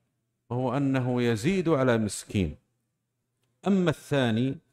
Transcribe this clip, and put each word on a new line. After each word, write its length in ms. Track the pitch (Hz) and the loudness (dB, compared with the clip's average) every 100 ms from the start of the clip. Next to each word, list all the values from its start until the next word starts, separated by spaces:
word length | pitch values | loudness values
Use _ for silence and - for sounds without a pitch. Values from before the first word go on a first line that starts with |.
| _ _ _ _ - | _ _ _ _ -10
وهو 280 | 123 131 131 | -6 -4 -2
أنه 440 | 139 135 127 123 | 0 0 -2 0
يزيد 480 | 120 110 131 190 165 | 0 0 0 0 0
على 280 | 147 127 117 | 2 2 2
مسكين. 580 | 104 - - 107 82 - _ _ _ _ _ _ _ _ _ _ 185 | 0 -6 -4 -2 -2 -4 _ _ _ _ _ _ _ _ _ _ 0
أما 220 | 196 175 | 2 2
الثاني 680 | 143 - 143 120 110 131 - _ | -2 -2 0 0 0 -2 -6 _